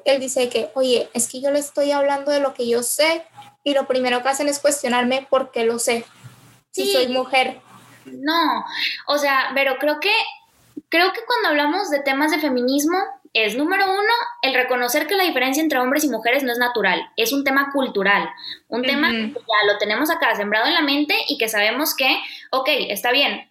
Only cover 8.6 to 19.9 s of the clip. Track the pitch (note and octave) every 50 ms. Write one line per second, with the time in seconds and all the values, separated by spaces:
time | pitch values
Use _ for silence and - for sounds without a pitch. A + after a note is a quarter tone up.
8.6 | - - - - - - - - - - C#4+ D4 C#4 C#4+ C4+ C4+ C4 - B3+ C4+
9.6 | C#4 C4+ C4 C4 D4 D4 D4+ D4 - G4 G#4+ A4 G#4 - - - _ _ _ _
10.6 | _ _ _ - - _ - E4 F4+ - - A#4 A4+ - B4 A#4 G#4 F4 D4+ D4
11.6 | C#4+ D4 D#4 F#4+ G#4 - D4+ C#4 C#4 C#4 C4+ C4+ D4+ D#4 E4 E4+ D#4+ D4 C4 B3
12.6 | A#3+ B3+ C4+ C#4+ C#4+ D#4 F4 F#4 G4 G4 - - _ - - A#3 A3 G#3 G3 B3
13.6 | D4 E4 F#4 G4 G4 F#4+ F#4+ G4 G4+ A4 A#4 A#4+ B4+ - - - - C4 C4 C4
14.6 | B3 B3 B3+ B3 B3 B3 B3+ D4+ D4+ D4+ G4+ G4 F#4+ F4 C#4 C4 B3 C4 C4+ C#4+
15.6 | D#4+ D#4 D4 B3+ B3 B3 C#4 D4+ D4+ D4 A#3+ A3 G#3+ A#3 B3 C#4 C#4 B3 A#3+ A#3+
16.6 | B3 A#3+ A#3+ A#3 G3 F#3+ F3+ E3+ - - - - A3 A#3 C4+ C#4 C#4 C#4+ C4+ C#4
17.6 | C#4 C#4 C#4 C#4 C4 A3+ - G3+ G3 F#3+ G3+ F#3+ E3+ - - - - - - -
18.6 | _ _ - A#3 B3 C4 C#4 C#4+ D4+ E4 A#3 A3+ A3 G#3+ - - - - A3 G#3
19.6 | G#3 G#3 G3+ G3+ G#3+ G3+